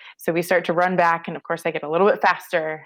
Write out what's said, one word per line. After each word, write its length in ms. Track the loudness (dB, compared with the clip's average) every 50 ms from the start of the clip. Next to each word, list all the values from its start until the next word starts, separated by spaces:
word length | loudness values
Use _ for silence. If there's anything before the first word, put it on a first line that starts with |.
| -20 -20 -20 _
So 120 | -6 -2
we 120 | -2 -2 0
start 240 | 2 0 0 0
to 80 | 0 0
run 200 | 0 2 0 2
back, 320 | 2 2 2 2 0 -4
and 120 | -8 -12 -10
of 40 | _
course, 200 | -6 -8 -4 -4
I 60 | -6
get 120 | -6 -6 -6
a 60 | -4
little 180 | 0 2 4
bit 140 | 4 2 4
faster, 640 | 2 0 0 0 -4 -4 -4 -2 -2 -2 -6 -8 -12